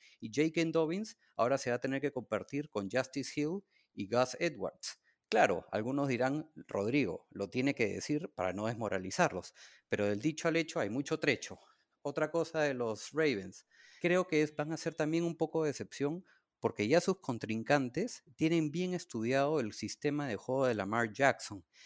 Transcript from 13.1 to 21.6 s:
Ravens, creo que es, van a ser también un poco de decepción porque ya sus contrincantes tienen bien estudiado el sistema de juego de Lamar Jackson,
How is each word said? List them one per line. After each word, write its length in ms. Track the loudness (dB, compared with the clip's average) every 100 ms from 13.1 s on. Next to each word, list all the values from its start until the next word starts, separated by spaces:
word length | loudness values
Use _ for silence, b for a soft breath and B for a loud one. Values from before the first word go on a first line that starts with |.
Ravens, 540 | 2 2 2 -4 -14 -20 B B B
creo 260 | 2 2 4
que 140 | 2
es, 160 | 2 0
van 160 | -4
a 60 | -2
ser 160 | -4 -2
también 300 | 0 2 0
un 120 | 0
poco 260 | 0 0
de 60 | 0
decepción 560 | -2 -8 -2 -2 -2 -8 b b _
porque 260 | -2 0 4
ya 140 | 4
sus 180 | 4 -2
contrincantes 1040 | -2 -4 -2 -4 2 2 2 -2 -4 -6 _ -2
tienen 340 | 2 2 0
bien 240 | -2 -2 -4
estudiado 640 | -6 -4 0 2 2 2
el 140 | -2
sistema 560 | -4 -8 -4 -2 -2 -2
de 80 | -4
juego 280 | -2 2 2
de 120 | 2
Lamar 360 | 0 0 0
Jackson, 520 | 4 2 2 -4 -12